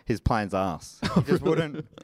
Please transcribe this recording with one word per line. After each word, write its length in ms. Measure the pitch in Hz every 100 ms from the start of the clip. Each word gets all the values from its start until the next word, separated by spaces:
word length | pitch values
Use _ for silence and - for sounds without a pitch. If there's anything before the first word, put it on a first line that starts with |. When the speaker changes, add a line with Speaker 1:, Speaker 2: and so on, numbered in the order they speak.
Speaker 1:
his 160 | - 107
plane's 320 | - 117 98
ass. 460 | 95 95 78 - - -
Speaker 2:
<laughs> 80 |
Speaker 1:
He 60 | 175
just 180 | 131 -
wouldn't, 440 | 147 160 156 151 - -